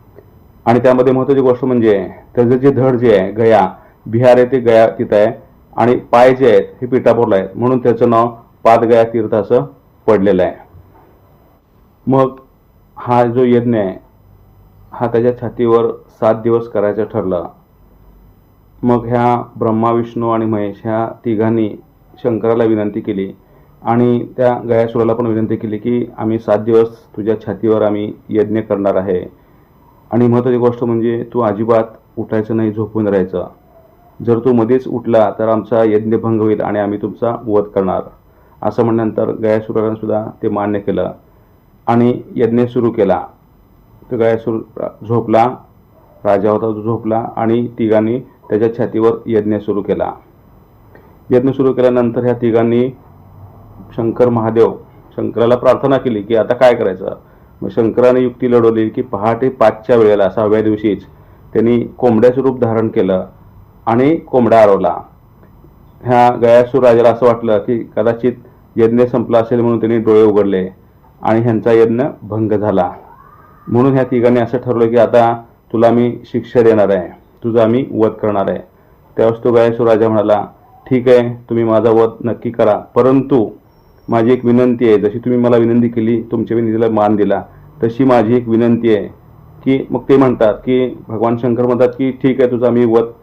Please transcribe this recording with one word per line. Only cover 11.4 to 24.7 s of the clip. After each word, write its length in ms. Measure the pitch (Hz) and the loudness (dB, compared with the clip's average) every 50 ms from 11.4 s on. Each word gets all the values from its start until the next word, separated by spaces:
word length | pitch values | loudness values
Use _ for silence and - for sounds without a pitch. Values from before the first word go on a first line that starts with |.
| _ _ _ _ _ _ _ _ _ _ _ _ - | _ _ _ _ _ _ _ _ _ _ _ _ -4
मग 300 | 123 131 135 131 131 131 - - _ _ _ _ _ _ _ _ _ - | -2 0 0 0 0 -2 -12 -20 _ _ _ _ _ _ _ _ _ -20
हा 260 | - - 120 120 120 120 | -12 -4 0 2 2 2
जो 200 | 117 117 127 127 | 2 2 0 2
यज्ञ 340 | 123 120 120 117 123 117 107 | 2 2 2 2 0 -2 -2
आहे 160 | 98 92 95 - _ _ _ _ _ _ - _ _ _ _ _ _ _ _ _ - - | -2 -4 -6 -10 _ _ _ _ _ _ -20 _ _ _ _ _ _ _ _ _ -20 -18
हा 140 | - - 123 | -10 -6 -6
त्याच्या 260 | 117 117 117 120 123 123 - | -2 -2 0 0 0 -2 -4
छातीवर 500 | 123 110 - - 120 117 113 117 113 113 - - - _ _ - | -8 -10 -6 -2 0 2 2 2 2 0 -4 -8 -16 _ _ -2
सात 140 | 117 110 113 | 0 0 0
दिवस 340 | 117 110 117 117 117 117 117 | 0 0 -2 -2 -2 -2 -4
करायचं 360 | - 104 101 104 101 110 104 | -4 -2 -2 -2 -2 -4 -6
ठरलं. 420 | 104 - 110 90 92 92 85 82 - - _ _ _ _ _ _ _ _ _ _ _ _ _ _ - _ _ _ _ _ _ _ _ _ - | -4 -4 -6 -4 -4 -4 -4 -6 -10 -16 _ _ _ _ _ _ _ _ _ _ _ _ _ _ -20 _ _ _ _ _ _ _ _ _ -4
मग 240 | 131 123 120 117 117 | -2 0 0 0 0
ह्या 360 | 113 123 120 120 120 120 120 120 - - 113 | -2 -2 0 2 0 0 -2 -4 -10 -10 -4
ब्रह्मा, 320 | 117 113 113 110 113 117 | -2 -2 0 0 0 0
विष्णू 380 | 117 117 117 117 - 117 117 117 | 0 -2 -4 -4 -6 -6 -4 -2
आणि 180 | 113 113 110 | -2 -2 -2
महेश 340 | 110 110 104 104 101 95 - - | -2 -2 -4 -4 -6 -8 -10 -8
ह्या 220 | 113 110 110 113 - - - - | -6 -4 -4 -4 -6 -8 -8 -6
तिघांनी 440 | 117 110 101 110 110 117 113 110 101 95 - _ _ _ _ _ _ - - | -4 -2 -2 0 0 0 0 -2 -4 -6 -12 _ _ _ _ _ _ -20 -6
शंकराला 420 | - 123 113 104 104 113 117 117 113 | -4 -4 -4 -2 0 0 0 2 2
विनंती 360 | 110 113 107 104 104 104 113 | 0 0 0 -2 -4 -6 -6
केली 320 | 110 110 101 95 98 95 - _ _ _ _ - _ _ _ _ | -8 -6 -6 -6 -6 -8 -10 _ _ _ _ -20 _ _ _ _
आणि 360 | - 113 117 120 123 123 120 120 - - - | -6 -2 0 0 2 2 0 -2 -4 -8 -4
त्या 200 | - 123 123 120 110 - | -2 0 0 0 -2 -4
गयासुराला 460 | 117 | -2